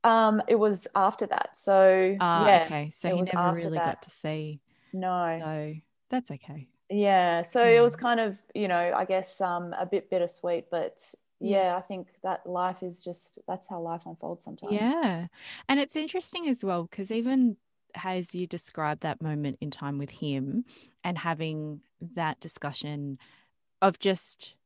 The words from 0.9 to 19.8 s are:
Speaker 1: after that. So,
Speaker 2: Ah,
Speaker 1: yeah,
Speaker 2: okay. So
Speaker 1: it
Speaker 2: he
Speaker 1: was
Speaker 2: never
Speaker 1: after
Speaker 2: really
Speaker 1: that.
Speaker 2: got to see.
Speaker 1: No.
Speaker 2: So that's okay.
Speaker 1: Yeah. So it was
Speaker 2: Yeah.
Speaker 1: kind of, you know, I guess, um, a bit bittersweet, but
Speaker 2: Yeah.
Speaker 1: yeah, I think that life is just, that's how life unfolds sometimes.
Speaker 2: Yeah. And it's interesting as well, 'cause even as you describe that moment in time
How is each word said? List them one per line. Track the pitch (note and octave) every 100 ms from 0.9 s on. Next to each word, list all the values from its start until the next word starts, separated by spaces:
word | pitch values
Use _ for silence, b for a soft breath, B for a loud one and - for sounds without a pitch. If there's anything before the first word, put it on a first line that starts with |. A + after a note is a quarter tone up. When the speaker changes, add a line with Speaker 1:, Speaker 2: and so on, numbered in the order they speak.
Speaker 1:
after | G3+ G3 G#3+ G#3
that. | - - -
So, | - G3 F#3+ F#3+ F#3+ G3
Speaker 2:
Ah, | F3 E3+
Speaker 1:
yeah, | E3 F#3
Speaker 2:
okay. | D#3+ D3+ D3+
So | - F3
Speaker 1:
it |
Speaker 2:
he | F3
Speaker 1:
was | F#3
Speaker 2:
never | F3+ F3+
Speaker 1:
after |
Speaker 2:
really | E3+ E3 D#3+
Speaker 1:
that. |
Speaker 2:
got | E3 -
to | -
see. | - D#3 D#3 D#3 D3+ _ _ _
Speaker 1:
No. | F#3+ F#3 F3+ E3+ E3
Speaker 2:
So | D#3+ D#3 D3+ D#3 _ _ _
that's | B3+ B3
okay. | C#3 - D3 C3 _ _
Speaker 1:
Yeah. | G3+ G3+ F#3+ F3 E3+
So | E3+ B3
it | A#3 A#3
was | A#3+
Speaker 2:
Yeah. | A#3+
Speaker 1:
kind | A#3+ A#3
of, | A3 G3 _
you | - G3+
know, | F3 F3
I | -
guess, | F#3 F#3+ F#3+ -
um, | F#3+ F3 F3 -
a | F3+
bit | G3 -
bittersweet, | F#3 F3 - F3+ E3+ -
but | F3 - - - - _ _
Speaker 2:
Yeah. | F#3+ G3
Speaker 1:
yeah, | F#3 F3+
I |
think | F#3 F#3+ F3+ _
that | F#3 F3+ -
life | F3+ F3+ F3+
is | F3+ F3
just, | F3+ F3 - - -
that's | F#3 -
how | F3+
life | E3+ E3+ E3+
unfolds | E3 E3 F3
sometimes. | - - G#3
Speaker 2:
Yeah. | G#3 A3+ D#4+ C4+ E3+ F3 B B B -
And | C#4
it's | C#4+ D#4
interesting | D#4 F#4 - F4+ E4
as | B3
well, | F#3+ F3 E3+
'cause | - G3
even | A3 A#3+ C4 A#3+ G3+ _ _ _
as | F#3+ F#3 F#3 F3
you | F3+ F3+
describe | F3 - - D3+ D3+
that | D#3+ -
moment | D#3+ D3 D3 -
in | D3
time | -